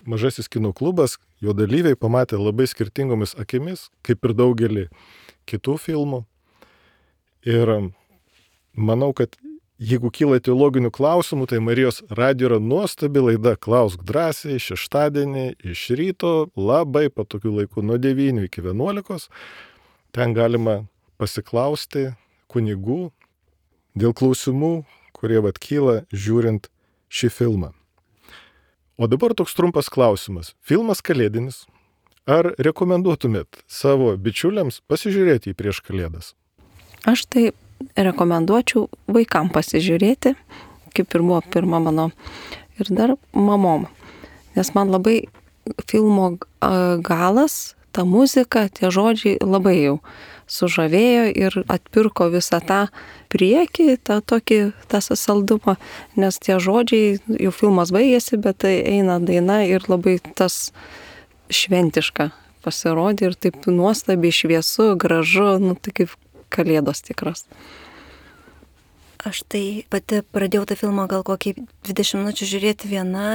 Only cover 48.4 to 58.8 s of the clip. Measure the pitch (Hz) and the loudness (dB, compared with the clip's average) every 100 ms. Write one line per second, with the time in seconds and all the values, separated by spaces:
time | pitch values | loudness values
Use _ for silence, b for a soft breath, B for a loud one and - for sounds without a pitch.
48.4 | 247 226 202 - 185 185 220 220 208 196 | 2 0 0 0 0 2 2 2 0 0
49.4 | 196 190 190 175 143 147 B B B B | 2 2 4 4 2 0 B B B B
50.4 | B - 180 170 160 175 240 240 220 - | B -4 -2 0 2 4 4 4 2 2
51.4 | 190 190 - 185 _ 220 220 - 170 175 | 0 -2 -4 -4 _ 2 2 2 0 0
52.4 | - 170 - 196 202 B B B B - | 0 -2 0 0 0 B B B B 2
53.4 | 185 277 339 - 311 254 - 208 - 233 | 4 4 2 4 4 4 2 -2 0 -2
54.4 | - 214 208 - - 202 - - - 208 | 2 2 2 -4 -2 -2 0 -2 0 2
55.4 | 196 214 - 185 B B B - 190 - | 2 2 2 -2 B B B 0 0 0
56.4 | - 185 185 220 233 226 208 196 - 220 | 0 0 2 2 4 4 4 0 -2 -2
57.4 | 190 - 208 185 175 185 269 247 - 214 | -2 2 4 4 4 4 4 4 2 -2
58.4 | 202 196 190 185 | 0 0 0 2